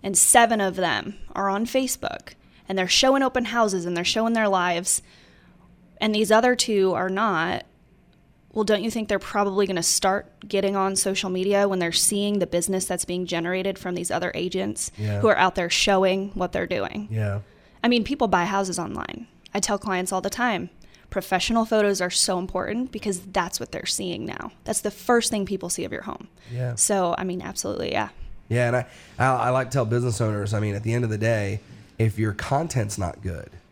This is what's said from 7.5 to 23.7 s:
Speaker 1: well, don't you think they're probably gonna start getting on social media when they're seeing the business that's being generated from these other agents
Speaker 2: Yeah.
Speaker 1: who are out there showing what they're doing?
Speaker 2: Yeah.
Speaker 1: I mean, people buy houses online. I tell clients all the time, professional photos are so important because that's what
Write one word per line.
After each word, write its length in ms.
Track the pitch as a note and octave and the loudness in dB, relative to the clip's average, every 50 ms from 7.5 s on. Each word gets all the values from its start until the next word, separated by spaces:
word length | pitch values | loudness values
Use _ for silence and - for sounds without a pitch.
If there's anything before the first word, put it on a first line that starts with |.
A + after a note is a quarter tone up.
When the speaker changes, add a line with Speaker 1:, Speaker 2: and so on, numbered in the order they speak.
| - - - _ _ _ _ _ _ _ _ _ _ _ _ _ _ _ _ _ - | -2 -4 -6 _ _ _ _ _ _ _ _ _ _ _ _ _ _ _ _ _ -4
Speaker 1:
well, 100 | G#3+ G#3+ | -2 2
don't 180 | G3 G#3+ G3+ F3+ | 2 2 2 2
you 80 | A3+ | -2
think 180 | G#3+ A#3 A3 - | -4 -4 -2 -2
they're 100 | G#3+ F#3+ | -2 -2
probably 480 | - - - G#3 G3+ G3+ F#3+ G3 G3+ | -2 -2 0 0 0 2 2 2 2
gonna 160 | F#3+ F#3+ E3+ E3+ | 2 2 0 0
start 440 | - - - - F#3+ F#3+ G3+ - - _ _ - G3+ | 2 0 2 2 2 2 0 -2 -8 _ _ -12 -2
getting 280 | - G3 F#3+ G3 G3+ | -2 0 0 2 0
on 200 | G3 F#3+ G3 G3 | 2 0 0 0
social 320 | F#3+ - G3+ G3 G3 - F#3+ | 0 0 0 -2 -2 -2 -2
media 400 | F#3 F#3 F#3 G3 G3+ G3 G3+ G3+ | -2 0 0 2 4 4 4 4
when 100 | G3 F#3 | 2 0
they're 120 | F3 E3+ E3+ | 0 0 2
seeing 460 | - - - G#3+ G3+ G3+ G3+ G3+ G3+ | 2 2 2 2 2 0 0 2 0
the 80 | F#3 | 0
business 380 | - - F3 E3+ - F#3+ F#3+ F#3+ | 0 0 -2 0 0 -2 -2 -2
that's 180 | - F#3 F3+ - | -2 -4 -4 -4
being 220 | - F3+ F3+ F#3 | -4 -4 -4 -4
generated 520 | F3 F3 E3 E3 F3 F3+ F#3 F#3 G3 F#3+ - | -4 -4 -4 -2 -2 -2 -2 -2 -2 -4 -4
from 160 | - F#3 F3+ | -6 -6 -6
these 160 | F3 F3 E3 | -4 -4 -2
other 200 | - F3 F3 F3 - | -2 -2 -2 -2 -4
agents 560 | - F3 F3+ F3+ F#3 F#3+ G3+ - - - - - | -4 -4 -2 -2 -2 -2 -4 -4 -6 -8 -8 -6
Speaker 2:
Yeah. 240 | - G#2+ G#2+ G#2 G2+ | -4 -4 -2 -2 2
Speaker 1:
who 80 | G#2 A3 | 4 4
are 80 | G3 | 6
out 180 | - F3+ F#3 - | 6 4 2 2
there 120 | - F3 E3+ | 0 -2 0
showing 640 | - - - - G3 F#3+ F#3+ F#3+ F#3+ F#3+ G3 G3+ - | 0 2 4 4 4 6 6 4 2 2 -2 -4 -4
what 180 | - F#3 F3 - | -4 -4 -2 -2
they're 140 | - F3 | -4 -2
doing? 420 | - F3+ A2 F#2+ - - G#3 G#3 G#3+ | -2 -2 -2 -2 -4 -6 -8 -8 -4
Speaker 2:
Yeah. 300 | A2 A2 G#2+ G2+ G2 G#2 G2+ - - _ _ _ _ _ - | -2 -2 0 0 -2 -4 -6 -10 -20 _ _ _ _ _ 2
Speaker 1:
I 60 | A#3 | 2
mean, 160 | A#3+ A#3+ G#3 | 4 4 2
people 240 | - C#4 C#4 C4 G#3 | 0 0 0 0 2
buy 160 | F#3 F3+ F3 | 2 2 2
houses 320 | G3 G3+ G3 G3 F#3 F3 - | 0 0 -2 -2 -2 -2 -4
online. 480 | E3 - - - - - - - A#3 _ _ - _ - - | -6 -6 -6 -8 -8 -8 -10 -12 -14 _ _ -20 _ -6 -4
I 80 | G#3 | -2
tell 180 | G3 - G#3 G3+ | 0 0 -2 -2
clients 340 | - G#3+ F#3+ F3+ F3+ F#3 G3 | -2 -2 -2 -2 -2 -2 -4
all 80 | F#3+ | -2
the 100 | F#3 G3+ | -2 -4
time, 400 | - - A#3 B3 G#3+ E3+ F3 F3 - - - - - - - - | -2 -2 -2 0 0 -2 -4 -8 -12 -18 -20 -20 -20 -20 -18 -6
professional 540 | - G3 F#3 - F#3+ F3+ - - A3+ A#3 A3 | -6 -6 -2 0 0 0 2 2 2 2 2
photos 360 | A3 A3 G#3+ G#3 G3+ G3 F#3+ | 4 4 4 4 4 2 2
are 100 | F#3 F3+ | -2 -2
so 280 | - - - - F#3+ F3+ | 0 0 0 2 0 -2
important 520 | F3+ F#3 - F3+ - - G#3 A#3 B3+ B3+ - | -2 -4 -4 -4 -4 -2 -2 -4 -4 -6 -6
because 280 | G#3+ - G#3+ F#3+ F3+ | -6 -4 -4 -4 -4
that's 400 | F3+ G3 F#3 G3 F3 F3 - - | -6 -4 -2 -2 -2 -2 -4 -8
what 120 | A2+ - | -8 -8